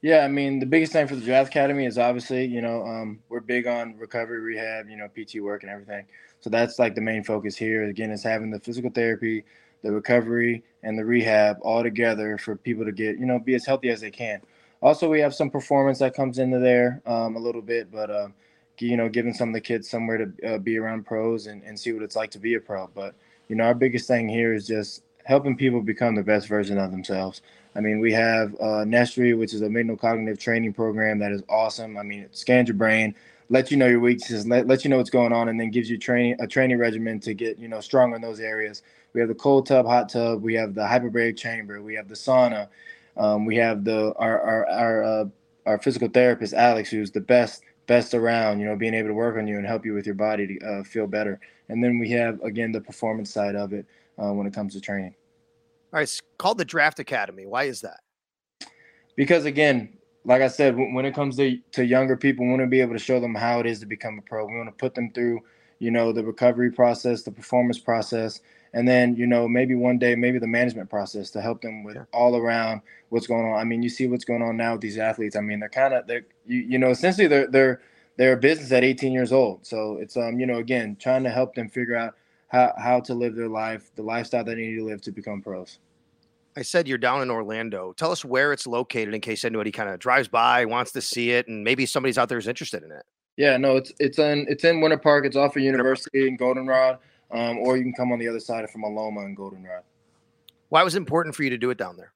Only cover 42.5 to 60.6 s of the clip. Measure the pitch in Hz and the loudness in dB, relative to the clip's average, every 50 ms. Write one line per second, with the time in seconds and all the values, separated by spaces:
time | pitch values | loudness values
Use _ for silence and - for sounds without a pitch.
42.5 | 113 104 101 101 _ _ - - - _ _ _ _ - 107 107 107 104 107 113 | 2 -2 -6 -8 _ _ -20 -20 -20 _ _ _ _ 0 2 2 2 2 0 0
43.5 | 110 117 113 113 113 104 98 113 110 110 107 107 - - 113 113 113 - - 113 | 2 2 2 2 2 0 0 0 0 2 0 0 0 0 -2 0 0 0 0 2
44.5 | 113 110 - - 90 107 120 117 113 110 107 110 110 107 107 98 - _ _ _ | 0 0 0 0 0 0 2 2 2 0 0 0 0 0 -2 -4 -6 _ _ _
45.5 | _ _ _ - 110 104 - 139 123 - 123 110 - 131 123 123 117 107 117 101 | _ _ _ -2 0 0 0 -2 0 0 -2 2 4 6 6 6 4 2 -2 -4
46.5 | - 95 117 123 117 110 104 - - 107 107 98 - 107 95 - 123 123 120 110 | 2 6 6 6 6 4 0 -4 -4 -4 -4 -4 -4 -6 2 4 4 4 4 2
47.5 | - - _ _ _ _ _ - 120 120 117 - - 120 113 117 117 117 117 107 | -4 -14 _ _ _ _ _ 4 4 4 4 4 0 0 2 2 2 2 2 2
48.5 | 104 104 104 107 107 101 113 113 110 113 110 107 107 107 117 120 110 110 107 107 | 0 0 -2 -2 -2 -2 -2 -2 0 0 -2 -2 -2 0 0 0 0 -2 -4 -4
49.5 | 104 101 101 101 117 110 104 113 107 104 98 107 101 98 104 107 107 104 101 95 | -4 -4 -4 -4 -4 -4 -4 -4 -4 -4 -4 -4 -4 0 0 0 0 0 -2 -4
50.5 | 98 - - 107 104 101 95 - - 117 107 101 98 107 107 104 98 95 - - | -6 -10 -8 -8 -8 -8 -8 -8 -4 -4 -4 -2 -2 -2 -2 -4 -6 -8 -12 -20
51.5 | _ _ _ _ 113 113 120 123 120 120 117 113 120 120 117 117 110 101 - 113 | _ _ _ _ -4 0 0 2 2 0 -2 0 0 0 0 0 -2 -4 -8 -8
52.5 | 104 113 117 113 110 110 104 - 110 - - 113 110 110 107 101 - 110 101 101 | -4 -4 -4 -4 -4 -6 -8 -10 -12 -6 -4 -4 -4 -4 -8 -8 -4 -4 -4 -2
53.5 | 101 101 104 98 101 104 101 _ _ _ _ _ _ - 107 101 101 101 101 101 | -2 -4 -6 -6 -8 -10 -12 _ _ _ _ _ _ -8 -6 -4 -4 -4 -4 -6
54.5 | 101 107 104 98 95 98 98 - 101 98 95 92 - _ _ _ _ _ _ _ | -6 -6 -8 -8 -10 -12 -10 -8 -6 -6 -6 -10 -14 _ _ _ _ _ _ _
55.5 | _ _ _ _ _ _ _ _ - 156 151 - - - - _ _ _ - 185 | _ _ _ _ _ _ _ _ -4 -4 -2 -2 -4 -12 -12 _ _ _ 0 0
56.5 | 226 - - - - 165 147 156 151 - 135 - 139 117 101 95 92 95 95 98 | 0 0 -2 -4 0 2 2 2 2 -2 -8 -6 -4 -4 -4 -6 -8 -16 -14 -6
57.5 | 104 123 139 139 123 - - 98 80 - _ _ _ _ _ _ _ _ _ _ | -4 -2 -2 -2 -6 -8 -12 -14 -16 -16 _ _ _ _ _ _ _ _ _ _
58.5 | _ _ - - _ _ _ _ _ _ _ _ _ - 139 135 175 170 143 151 | _ _ -20 -20 _ _ _ _ _ _ _ _ _ -2 2 4 4 4 4 0
59.5 | 135 143 151 147 135 123 107 104 - _ _ _ _ _ _ 110 123 131 135 127 | 2 4 4 4 4 2 0 -4 -14 _ _ _ _ _ _ 4 4 6 6 2
60.5 | 127 - | 2 4